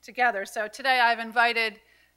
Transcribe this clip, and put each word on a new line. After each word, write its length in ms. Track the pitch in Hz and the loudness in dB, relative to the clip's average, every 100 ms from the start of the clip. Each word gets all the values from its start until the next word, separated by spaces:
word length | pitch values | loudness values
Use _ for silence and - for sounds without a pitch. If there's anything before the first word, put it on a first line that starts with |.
together. 420 | - 226 247 196 196 | -16 -2 0 0 -6
So 220 | 233 214 | -8 -8
today 320 | - 269 254 | -4 0 2
I've 180 | 233 226 | 4 2
invited 640 | 226 226 240 226 226 208 _ _ _ | -2 2 2 2 -2 -4 _ _ _